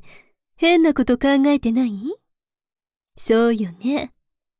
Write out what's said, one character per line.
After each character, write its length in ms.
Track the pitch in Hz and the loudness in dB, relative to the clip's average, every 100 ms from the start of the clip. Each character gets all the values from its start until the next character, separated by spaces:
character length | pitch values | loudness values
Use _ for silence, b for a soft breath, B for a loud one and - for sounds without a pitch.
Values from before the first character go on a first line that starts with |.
| b b b b _ - | b b b b _ -2
変 260 | 330 349 | 2 4
な 100 | 330 | 2
こ 120 | - 254 | 2 0
と 120 | 247 | 0
考 100 | 277 277 285 | 2 2 2
え 120 | 285 | 0
て 120 | 233 | 0
な 140 | 233 247 | -2 -2
い？ 280 | 202 247 392 _ _ _ _ _ _ _ _ _ - | -4 -10 -12 _ _ _ _ _ _ _ _ _ -10
そ 340 | - 226 233 | 0 2 2
う 60 | 226 | 0
よ 160 | 196 | -6
ね。 400 | 170 240 285 254 _ _ _ _ | -8 -6 -6 -6 _ _ _ _